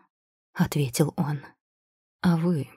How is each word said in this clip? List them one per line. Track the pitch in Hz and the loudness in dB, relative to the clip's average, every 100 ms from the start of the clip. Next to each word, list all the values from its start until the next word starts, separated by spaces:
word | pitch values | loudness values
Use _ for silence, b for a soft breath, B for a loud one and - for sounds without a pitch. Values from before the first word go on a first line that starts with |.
| _ _ _ _ _ | _ _ _ _ _
ответил | - 180 147 135 - 147 - | -2 0 0 -2 2 0 0
он. | 147 143 - _ _ _ _ _ _ _ | -4 -4 -10 _ _ _ _ _ _ _
"А | 180 165 | 0 2
вы | 170 160 127 | 0 -2 -4